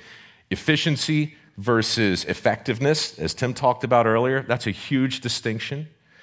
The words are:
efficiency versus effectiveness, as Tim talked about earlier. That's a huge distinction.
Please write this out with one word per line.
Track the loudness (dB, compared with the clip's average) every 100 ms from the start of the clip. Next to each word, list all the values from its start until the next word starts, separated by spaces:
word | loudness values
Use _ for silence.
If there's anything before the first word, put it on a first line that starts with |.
| -16 -20 -20 _ _
efficiency | -2 2 2 2 0 0 0 0 -6 _ -4
versus | 2 2 2 2 2 2 -2
effectiveness, | 0 0 0 -2 0 2 0 -2 -4
as | -6
Tim | -2 -4
talked | 0 0 0 2
about | 4 4
earlier. | 2 2 0
That's | -2 -2 -2
a |
huge | -6 -2 0 0 -2
distinction. | -6 -4 -4 -6 -6 -8 -10 _ _ _